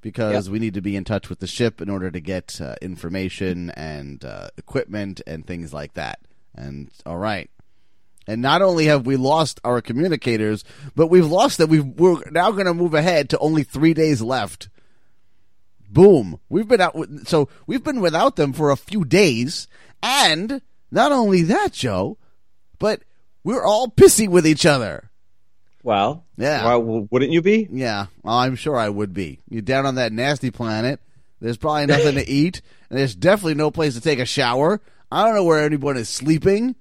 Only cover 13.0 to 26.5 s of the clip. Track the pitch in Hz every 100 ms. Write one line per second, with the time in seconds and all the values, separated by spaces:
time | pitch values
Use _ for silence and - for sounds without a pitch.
13 | 165 170 139 - 151 156 139 - 160 160
14 | 156 135 113 127 98 - - - - -
15 | - - - - - - - - 98 104
16 | 196 165 98 76 - 170 214 233 180 160
17 | 151 147 117 160 139 - - 240 311 262
18 | - 165 226 - 143 131 151 139 - 208
19 | 147 175 196 113 127 - - - - -
20 | 220 269 208 156 214 277 - - - 180
21 | 269 277 220 185 165 294 415 - 123 95
22 | 101 214 - - - - - - 208 214
23 | - - - - 160 247 - 214 247 -
24 | 381 - 214 175 156 151 170 139 107 71
25 | - - - - - - - - 123 101
26 | 104 156 - - 135